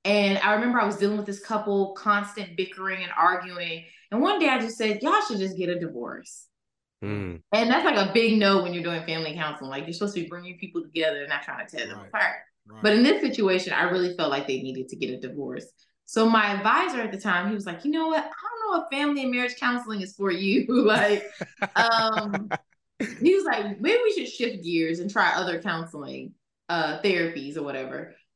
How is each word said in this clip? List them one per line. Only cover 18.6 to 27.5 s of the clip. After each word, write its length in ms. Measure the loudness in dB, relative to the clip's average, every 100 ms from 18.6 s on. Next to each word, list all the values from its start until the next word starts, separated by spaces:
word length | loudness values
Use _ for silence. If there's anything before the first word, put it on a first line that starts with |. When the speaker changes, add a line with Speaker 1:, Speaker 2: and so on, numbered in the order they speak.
| -2
Speaker 1:
know 100 | -2
if 60 | -2 -2
family 260 | 0 0
and 80 | -2
marriage 240 | -2 -2 -2
counseling 440 | -2 -2 -4 -6
is 140 | -6
for 160 | -4 -2
you." 340 | 0 2 2 4
<laughs> 180 | 4 6
Like, 380 | 4 4 2 0 -10 -12 -6 -2
um, 800 | 2 4 4 4 0 -2 -4 -4 -8 -8 _ _ _
Speaker 3:
<laughs> 220 | -8 2
Speaker 1:
he 140 | 4
was 100 | 4
like, 360 | 2 -2 -2 -2
"Maybe 180 | 2 4
we 80 | 4
should 160 | 0 -4
shift 340 | -4 -4 -4
gears 360 | -2 0 0 -2
and 100 | -2
try 240 | 2 2
other 260 | 2 0 -2
counseling, 720 | -4 -4 -6 -10 -12 -12 -14 -18 _ _ -4
uh, 320 | -2 0 0
therapies 540 | 2 2 0 -2 -8